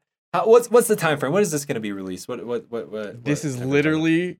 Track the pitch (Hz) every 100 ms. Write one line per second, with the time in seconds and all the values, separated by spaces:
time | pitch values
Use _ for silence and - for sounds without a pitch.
0 | _ _ _ 180 214 233 233 233 - 214
1 | 165 143 135 180 202 151 143 123 107 98
2 | 95 90 - 123 113 120 - 117 73 107
3 | 104 120 123 147 151 123 127 139 147 156
4 | 160 165 180 -